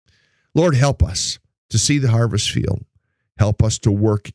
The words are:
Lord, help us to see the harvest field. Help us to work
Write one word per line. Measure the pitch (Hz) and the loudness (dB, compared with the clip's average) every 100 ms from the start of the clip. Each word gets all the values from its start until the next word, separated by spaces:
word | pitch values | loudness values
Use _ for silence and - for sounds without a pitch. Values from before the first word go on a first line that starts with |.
| _ _ _ _ _ | _ _ _ _ _
Lord, | 147 175 | 0 2
help | 131 139 - | 2 2 2
us | - - - - _ _ _ | 0 -2 -8 -10 _ _ _
to | 113 | -2
see | - 147 | 0 0
the | 131 | 2
harvest | 117 117 101 - | 0 0 -2 -4
field. | - - - - _ _ _ _ - | -2 -2 -4 -8 _ _ _ _ -2
Help | 104 104 | 0 2
us | 110 - | 0 0
to | 113 | 0
work | 101 107 104 - | 2 2 0 -4